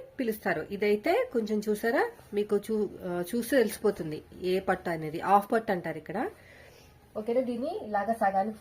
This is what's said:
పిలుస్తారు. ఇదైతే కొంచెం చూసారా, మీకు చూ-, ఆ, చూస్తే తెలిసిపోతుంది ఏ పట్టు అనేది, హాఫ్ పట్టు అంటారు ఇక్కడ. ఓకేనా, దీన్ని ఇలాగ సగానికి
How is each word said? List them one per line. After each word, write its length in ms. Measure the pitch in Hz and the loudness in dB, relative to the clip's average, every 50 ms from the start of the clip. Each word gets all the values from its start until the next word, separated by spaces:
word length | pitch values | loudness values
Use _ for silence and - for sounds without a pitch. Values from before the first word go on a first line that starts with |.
| - - - | 2 -2 -6
పిలుస్తారు. 460 | - 254 226 214 - - 196 165 156 - - 202 | -2 -2 -2 -2 -2 -2 -2 -2 -2 -4 -6 -4
ఇదైతే 380 | 190 208 208 208 208 - 311 370 508 508 - - | 0 2 2 2 4 4 2 2 2 2 0 0
కొంచెం 240 | 233 214 202 214 214 208 | -2 0 0 -2 0 0
చూసారా, 360 | 220 208 208 233 226 247 330 466 466 - - - - 208 | 0 0 0 0 2 2 2 2 0 -4 -10 -14 -4 -2
మీకు 200 | 202 208 - 208 202 208 | -2 0 2 0 0 0
చూ-, 240 | - 220 214 202 - - - 185 | 0 0 0 0 -2 -4 -6 -6
ఆ, 60 | 180 175 175 175 - | -4 -2 -2 -2 -2
చూస్తే 240 | 240 240 233 - 285 262 | -2 -4 0 4 4 4
తెలిసిపోతుంది 580 | 220 208 - - - 208 208 - 170 156 151 - - - - - 180 185 | 4 4 0 0 0 0 2 0 -4 -6 -6 -8 -10 -14 -12 -6 -2 0
ఏ 20 | 185 185 185 | 0 2 2
పట్టు 220 | - 185 180 - 185 170 | 0 0 0 -2 -4 -4
అనేది, 240 | 160 160 151 151 170 - 185 | -4 -4 -6 -6 -2 2 4
హాఫ్ 180 | 196 202 202 - 233 | 4 4 4 4 0
పట్టు 180 | 220 220 214 190 | 0 2 0 0
అంటారు 240 | 175 160 165 156 156 | 0 -2 -4 -6 -8
ఇక్కడ. 180 | - - 165 208 285 427 - - - - - - - - - - - - - - - - - 214 | -8 -6 -4 -4 -4 -4 -8 -12 -20 -20 -20 -20 -20 -20 -20 -20 -20 -20 -20 -20 -20 -12 -10 -6
ఓకేనా, 220 | 214 233 233 262 247 247 | -4 0 2 2 2 0
దీన్ని 220 | 240 226 262 320 370 427 - | -2 -4 -4 -4 -6 -6 -6
ఇలాగ 260 | 214 202 202 196 220 226 - | -2 -2 0 0 0 0 2
సగానికి 360 | 208 196 190 190 202 220 214 - | 2 2 4 2 0 0 -2 -2